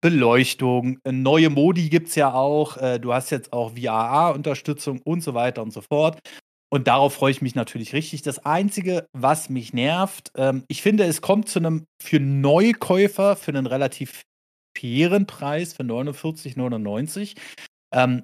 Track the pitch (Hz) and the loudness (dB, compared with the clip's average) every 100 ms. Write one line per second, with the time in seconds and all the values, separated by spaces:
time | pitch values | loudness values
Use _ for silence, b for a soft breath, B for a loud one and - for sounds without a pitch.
0 | 165 160 120 120 123 - 127 123 123 131 | 2 4 4 4 2 0 0 0 -2 -6
1 | 135 131 131 156 160 139 160 175 156 160 | -4 -2 2 4 4 4 4 2 2 0
2 | 165 156 139 127 139 151 151 - 131 120 | 0 0 2 2 2 0 -2 -2 -2 -2
3 | 123 123 131 135 - 120 113 117 120 110 | -2 -2 -2 -6 -4 -4 -4 -6 -2 -2
4 | 117 143 170 165 147 135 - 147 - 127 | 0 2 2 0 -4 -4 -6 -6 -6 -8
5 | 151 170 160 120 123 123 110 110 - 147 | -4 -4 -4 -2 -2 -4 -10 -12 -4 0
6 | 156 156 B B _ _ _ 143 123 127 | 0 -2 B B _ _ _ 0 4 4
7 | 139 - 135 135 131 127 113 123 110 143 | 4 2 0 0 -2 -4 -6 -8 -6 -6
8 | 156 147 139 131 143 165 202 - 185 180 | -6 -8 -8 -6 -2 0 0 -2 -2 -4
9 | - 135 131 156 - 131 113 123 135 175 | -4 -2 0 0 -2 -8 -4 -2 0 0
10 | 190 - - - 135 131 - - 208 214 | -2 -6 -12 -2 -2 -2 -6 -2 2 4
11 | 180 156 - 202 214 180 165 160 - - | 2 0 0 0 0 -2 0 -2 -6 -16
12 | - 151 139 139 139 160 220 226 - 185 | 0 0 2 2 4 6 4 2 2 2
13 | 202 202 196 196 - 139 127 131 135 - | 2 2 0 0 -2 -4 -2 -2 -2 -4
14 | 131 - - _ _ _ _ - 123 127 | -12 -12 -20 _ _ _ _ -12 -4 0
15 | 170 202 196 - 143 151 170 - 127 117 | 2 2 0 -4 -4 -4 -4 -6 -6 -4
16 | 143 139 160 156 139 127 127 113 104 104 | -6 -6 -8 -8 -10 -6 -4 -4 -4 -4
17 | 156 196 208 B B B B _ _ 127 | -6 -6 -10 B B B B _ _ 0
18 | 127 123 | 2 0